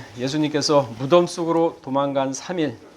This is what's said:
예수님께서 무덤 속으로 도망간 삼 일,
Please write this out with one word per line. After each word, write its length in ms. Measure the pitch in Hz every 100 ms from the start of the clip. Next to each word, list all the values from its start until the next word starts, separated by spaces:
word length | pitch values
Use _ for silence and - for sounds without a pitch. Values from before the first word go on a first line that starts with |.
| 117 110
예수님께서 680 | 131 151 151 147 135 147 120 117
무덤 260 | 135 175 175
속으로 540 | - 165 165 165 -
도망간 520 | 139 135 139 139 135
삼 260 | 135 - 180
일, 180 | 147 110 -